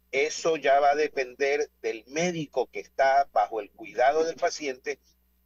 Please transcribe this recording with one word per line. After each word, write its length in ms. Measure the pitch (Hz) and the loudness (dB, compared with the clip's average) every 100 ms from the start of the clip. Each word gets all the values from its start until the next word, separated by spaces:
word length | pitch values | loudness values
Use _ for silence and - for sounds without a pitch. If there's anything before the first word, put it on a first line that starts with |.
| _ | _
eso 460 | 135 151 - 170 160 | -2 -2 -2 -2 0
ya 240 | 139 139 | 4 4
va 100 | 143 | 4
a 40 | 143 | 4
depender 760 | 151 - 127 123 139 143 147 _ | 0 -2 -6 -2 0 0 -2 _
del 220 | 113 113 123 | -6 -6 -8
médico 600 | 147 175 165 147 - 117 | -4 -2 -2 -4 -4 -4
que 140 | 104 | -6
está 480 | - - 135 135 - | -8 0 2 4 2
bajo 300 | 110 104 110 | 0 0 -2
el 100 | 101 | -8
cuidado 540 | - - 104 127 156 165 | -12 -8 0 2 2 0
del 100 | 165 | -2
paciente, 640 | 175 - 151 127 - 139 _ _ _ _ | -4 -4 -8 -8 -8 -10 _ _ _ _